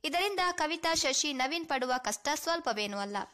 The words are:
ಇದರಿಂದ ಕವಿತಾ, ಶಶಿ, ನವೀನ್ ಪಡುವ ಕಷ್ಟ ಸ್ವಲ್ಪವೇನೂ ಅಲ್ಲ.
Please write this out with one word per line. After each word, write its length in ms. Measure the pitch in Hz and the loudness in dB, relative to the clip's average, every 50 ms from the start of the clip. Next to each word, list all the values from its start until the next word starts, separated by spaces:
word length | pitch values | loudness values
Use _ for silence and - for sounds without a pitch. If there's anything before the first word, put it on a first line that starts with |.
| _ | _
ಇದರಿಂದ 360 | 302 285 349 370 415 403 381 359 359 | 0 0 2 2 2 2 2 2 2
ಕವಿತಾ, 420 | 349 359 320 302 320 330 - 330 330 | 2 2 0 0 0 0 0 0 2
ಶಶಿ, 400 | 320 - 277 269 - - 302 285 | 2 2 2 2 2 0 0 0
ನವೀನ್ 320 | 262 254 262 302 339 330 | 0 0 0 0 -2 -2
ಪಡುವ 280 | 320 294 262 247 254 254 254 | 0 0 0 2 2 0 0
ಕಷ್ಟ 300 | 254 220 208 - - - 294 | 0 -2 -4 -2 -2 -2 -2
ಸ್ವಲ್ಪವೇನೂ 640 | 302 - 330 330 339 330 269 226 208 208 202 202 202 | 0 0 0 0 0 0 0 0 0 -2 -2 -2 -4
ಅಲ್ಲ. 200 | 202 202 202 202 - - | -4 -2 -2 -4 -4 -6